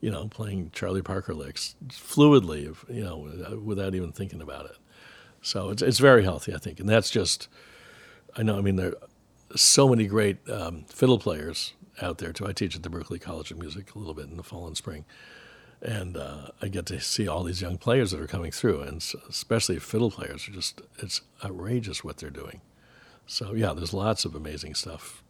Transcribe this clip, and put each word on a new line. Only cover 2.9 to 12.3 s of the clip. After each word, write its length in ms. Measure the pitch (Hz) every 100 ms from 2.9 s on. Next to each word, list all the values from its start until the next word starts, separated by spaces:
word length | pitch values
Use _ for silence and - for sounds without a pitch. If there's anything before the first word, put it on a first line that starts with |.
| 120
know, 540 | 101 82 76 78 - 107
without 320 | 107 101 98
even 180 | 92 87
thinking 280 | 73 98 82
about 240 | 73 69 69
it. 100 | - _ - - - - -
So 280 | - - 95
it's, 120 | 104
it's 160 | - 117
very 240 | 135 123
healthy, 320 | 95 80 -
I 40 | 76
think. 220 | - -
And 80 | 98
that's 220 | 110 107
just, 380 | 117 92 - - - - - - - - - _ -
I 60 |
know, 160 | 110 101
I 40 |
mean, 140 | 101 95
there 180 | 92 - - _ _ _ _
are 60 | -
so 320 | - - 139
many 180 | 120 104
great, 420 | 104 104 98 -
um, 360 | 107 87 82 -
fiddle 300 | - 131 120
players 560 | - 80 78 82 - - - -
out 180 | 90 85
there, 140 | 82